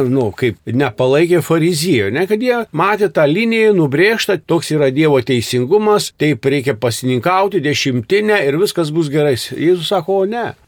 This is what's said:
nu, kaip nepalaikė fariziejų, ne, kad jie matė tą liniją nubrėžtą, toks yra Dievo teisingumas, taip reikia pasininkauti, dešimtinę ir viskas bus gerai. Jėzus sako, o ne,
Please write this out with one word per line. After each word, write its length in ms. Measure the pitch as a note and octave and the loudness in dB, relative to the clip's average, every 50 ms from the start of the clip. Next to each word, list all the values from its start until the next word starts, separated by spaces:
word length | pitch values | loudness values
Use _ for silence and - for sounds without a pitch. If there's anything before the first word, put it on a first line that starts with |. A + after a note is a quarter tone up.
nu, 280 | C#3 B2 B2+ C3+ B2 G#2 | 0 0 0 0 0 -2
kaip 300 | F#2+ - - A#2 G2 - _ | -2 -2 -2 -2 -2 -4 _
nepalaikė 760 | - A2 B2+ C#3+ C3 A2 - B2+ B2+ C3+ D3 E3+ E3+ F3+ E3+ | -4 -2 0 0 -2 0 0 0 2 2 2 2 2 2 0
fariziejų, 720 | D3 - E3 E3 D#3 E3+ F3+ D3 D3+ F#3 D#3+ A#2 G2 G2 | 2 0 0 2 2 0 0 0 0 0 0 0 0 0
ne, 140 | G#2+ D3 F#3 F#3 | -2 -2 -2 -2
kad 160 | G#3+ G#3+ B3 | -2 0 0
jie 180 | B3+ A#3+ A#3+ A3 - | 0 0 -2 -4 -4
matė 420 | - D#3 E3+ G3 G#3 F#3+ G#3+ F#3+ | -4 -2 0 0 0 0 0 0
tą 160 | D3+ F#3 D#3 | 2 2 2
liniją 480 | C#3+ D3+ F#3+ A#3 A#3 A3+ A3+ A3 G#3+ G#3 | 2 2 0 0 0 2 2 4 4 4
nubrėžtą, 640 | F#3 D#3+ C#3+ B2+ D3 F3+ G#3 A#3 G#3+ - - G3 F3 | 4 2 2 2 2 2 2 2 0 0 -2 -2 -2
toks 320 | - - D#3+ E3+ - - | -2 -2 -2 -2 -2 -2
yra 200 | D#3 D#3 D3 C3+ C3 | 0 0 2 2 2
Dievo 260 | C#3 D#3+ D#3 C#3+ C3 | 2 2 2 2 2
teisingumas, 920 | A#2+ - C3+ A#2+ A2 - - B2 B2 B2 F3+ G#3+ G#3+ G#3+ G#3 G#3 D#3 - - | 2 0 0 -2 -2 -2 -2 -2 0 2 2 2 2 2 2 2 0 -4 -6
taip 320 | - D3 D3+ D3 D3 - | -2 -2 -2 -2 0 0
reikia 300 | C#3 C#3 D3 B2 C3+ C3 G#2+ | -2 -2 0 -2 -2 -4 -2
pasininkauti, 880 | - A#2+ A2+ - - B2+ B2+ B2 G#2+ F3 F#3 F#3 G3 G3+ G3+ F#3 C3 | -2 -4 -4 -2 -4 -2 -2 -2 0 0 0 2 0 0 0 -2 -2
dešimtinę 760 | D3 C#3+ - - C#3+ B2+ B2 A2+ - F#3 G#3 G#3+ G#3+ G#3+ G3+ D3 | -2 -2 -2 -2 -2 -2 -2 -2 0 0 0 2 2 0 2 2
ir 160 | C#3 C#3 D#3+ | 0 0 0
viskas 320 | G3 G3+ - - E3+ D3+ D3+ | 0 0 0 -2 -4 -2 -2
bus 160 | E3 E3 D3 | -2 -2 0
gerai. 260 | C3+ D#3 D3 D3 C3 | 0 0 2 2 0
Jėzus 540 | A2+ - - C3 - C#3 E3 F3+ F3+ D#3+ - | -2 -4 -8 -8 -2 0 0 0 0 0 -2
sako, 320 | G#3 F#3 D#3+ F#3+ F#3+ G3 | -4 -4 -2 -2 -2 0
o 80 | F#3+ G3 | 0 -2
ne, 220 | A3+ A#3+ A3+ B2 - - _ | -2 -4 -6 -8 -8 -12 _